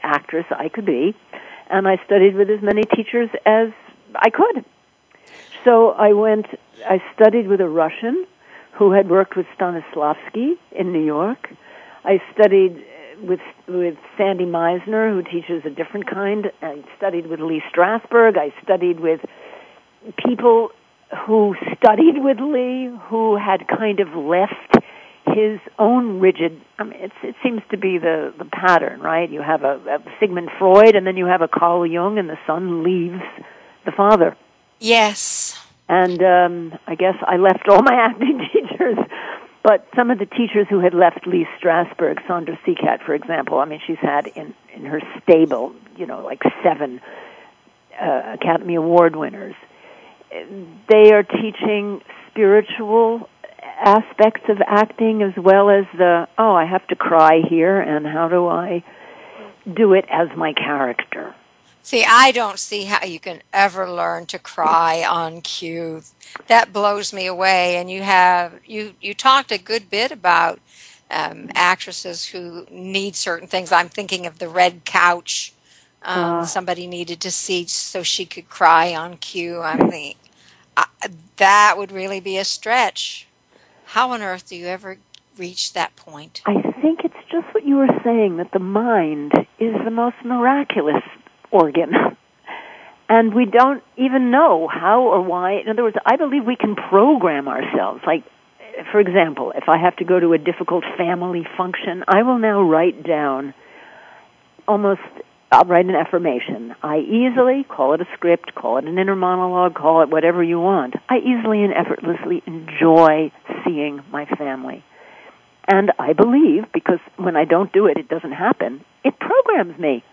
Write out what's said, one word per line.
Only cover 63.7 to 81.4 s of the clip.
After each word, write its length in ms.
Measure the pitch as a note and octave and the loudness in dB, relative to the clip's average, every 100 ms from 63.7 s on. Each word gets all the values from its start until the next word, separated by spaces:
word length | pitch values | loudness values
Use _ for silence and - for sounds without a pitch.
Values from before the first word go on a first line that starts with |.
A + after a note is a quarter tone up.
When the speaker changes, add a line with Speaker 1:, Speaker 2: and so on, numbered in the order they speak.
| F3+ F#3 | 0 -6
Speaker 2:
learn 380 | F3 E3+ E3+ E3+ | -4 -4 -6 -10
to 120 | F3+ | -14
cry 640 | - - D#3 E3 E3 E3 E3+ | -14 -4 2 2 2 0 -2
on 320 | E3+ E3 E3 | -4 -6 -10
cue. 600 | - - E3+ E3 E3 D#3+ - _ - - - | -14 -12 -10 -10 -10 -12 -18 _ -20 -20 2
That 240 | A#3 A3 | 2 2
blows 400 | G3 G#3 G#3 G3+ | -2 -2 -2 -6
me 140 | G3+ F#3 | -8 -8
away. 500 | F3+ F#3+ F#3 F3+ F3 | -2 0 2 0 -2
And 120 | F3+ | -6
you 140 | F#3+ | -8
have, 520 | G3 F#3+ F3+ F3+ F3 E3+ _ | 0 4 4 4 -2 -10 _
you, 280 | A3 G#3+ F#3+ | -12 -12 -12
you 140 | G3+ | -12
talked 380 | G#3 C4 C4+ C4 | -2 2 2 0
a 60 | G3+ | -8
good 300 | F#3 A3+ G3 | -6 -8 -6
bit 220 | G3+ B3 | -6 -6
about, 480 | C#4 F3+ E3+ E3+ - _ _ - _ _ | -2 0 2 0 -4 _ _ -20 _ _
um, 360 | - D#3 E3 - | -8 -8 -10 -10
actresses 720 | - F3+ F#3 - F3+ F#3+ E3+ - | -2 0 0 -6 -14 -14 -14 -14
who 400 | F#3 F3 E3+ - | -14 -14 -16 -20
need 420 | F3 F#3 G3 G3+ | -18 -8 -8 -8
certain 320 | F3 - E3+ D#3+ | -8 -8 -8 -8
things. 240 | F#3 F3+ | -10 0
I'm 180 | F3 F3 | 0 0
thinking 380 | - G3 F#3+ F3 | -8 -8 -8 -10
of 140 | D#3+ | -12
the 80 | E3+ | -8
red 360 | E3+ F3+ F3 | 0 0 0
couch. 680 | - F#3 F3 F3 - - - _ _ _ _ _ | -4 2 2 2 -4 -10 -10 _ _ _ _ _
Um, 320 | - F3+ E3+ E3+ | -8 -4 -2 -4
Speaker 1:
Uh. 40 | |
Speaker 2:
somebody 420 | E3+ G3 F3+ F3 F3+ | -4 -6 -6 -8 -8
needed 320 | F3 E3+ E3+ | -12 -12 -10
to 100 | F#3 | -8
see 360 | F3 - F#3 E3+ | -8 -6 -6 -6
so 360 | - - F#3+ | -8 -8 -8
she 240 | E3 - F3+ | -6 -6 -8
could 220 | - E3+ | -14 -20
cry 440 | - E3+ E3 E3+ | 0 4 4 2
on 220 | E3 E3+ F3 | -4 -10 -14
cue. 420 | - F#3 E3+ E3+ | -14 -10 -10 -8
I'm 280 | E3 D#3 - | -6 -2 -2
thinking, 280 | E3 D3 - _ _ _ _ _ - | -2 -14 -18 _ _ _ _ _ -4
uh, 80 | - _ A3+ E3 E3 | -4 _ -14 -14 _
that 380 | - | 0